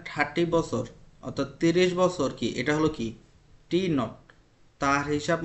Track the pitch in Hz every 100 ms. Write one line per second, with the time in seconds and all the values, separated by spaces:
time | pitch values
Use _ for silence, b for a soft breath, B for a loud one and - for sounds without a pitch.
0 | - - 143 - 170 165 156 117 117 -
1 | - - - - 131 - 165 170 185 175
2 | 180 165 131 - 117 117 127 151 156 -
3 | 113 - - _ - - - 170 190 143
4 | 110 - - - _ _ - - 139 139
5 | 143 147 147 165